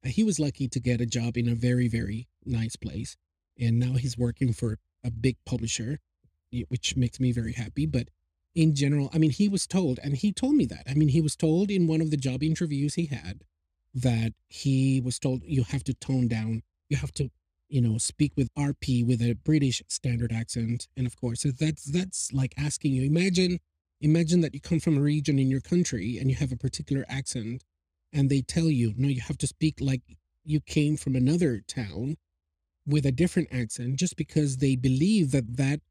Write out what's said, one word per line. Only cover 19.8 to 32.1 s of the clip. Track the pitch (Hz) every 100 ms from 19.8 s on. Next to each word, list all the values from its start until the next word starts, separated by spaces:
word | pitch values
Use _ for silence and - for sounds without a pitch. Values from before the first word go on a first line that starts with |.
| -
standard | - 131 120 117
accent." | 113 117 - 113 117 - -
And | 123
of | -
course, | 123 117
that's, | 147 127 156 151
that's | - 165 185 - -
like | 135 131 -
asking | 147 - 151
you, | 131
imagine, | 135 156 185 180 180 180 _ _ _ _
imagine | 151 160 165 180
that | 160
you | 139
come | - 160
from | 170 147
a |
region | 147 151 147 139
in | 131
your | 135
country | - 180 175 120 95 117
and | 135
you | 131
have | 143
a | 127
particular | 131 - 147 139 131
accent, | 135 131 127 110 127 _ _ _ _ _
and | 151 139
they | 139
tell | 127 - 165
you, | 139 117 107
"No, | 139
you | 127
have | 117 143
to | 147
speak | - 160 -
like | 143 131 _ - _ _
you | 156 151
came | - 160 147 151
from | -
another | 131 127 170 165 113
town | - - 104 82 127